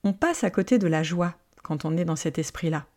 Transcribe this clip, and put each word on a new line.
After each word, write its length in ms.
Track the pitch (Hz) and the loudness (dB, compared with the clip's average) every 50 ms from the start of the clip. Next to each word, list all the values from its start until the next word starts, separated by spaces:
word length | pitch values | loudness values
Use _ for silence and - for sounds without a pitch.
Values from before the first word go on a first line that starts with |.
| - | 0
On 80 | 202 | 0
passe 320 | 190 - - 339 330 - - | 0 2 0 0 2 2 0
à 60 | 190 | 0
côté 280 | - - 185 - 247 | 2 0 2 4 4
de 100 | 240 196 | 4 4
la 140 | 170 160 156 | 2 2 2
joie 340 | 160 151 175 175 175 175 170 _ _ _ _ _ _ | 0 0 0 0 -2 -2 -4 _ _ _ _ _ _
quand 220 | - 160 147 - | -6 -6 -4 -2
on 100 | 156 160 | -2 0
est 80 | 170 175 | 0 0
dans 140 | 165 160 | 0 -2
cet 200 | 151 - 165 143 | -2 -2 -4 -2
esprit-là. 480 | - 156 - - - - 165 160 151 143 _ _ | -2 -4 -4 -6 -4 -2 -2 -2 -2 -6 _ _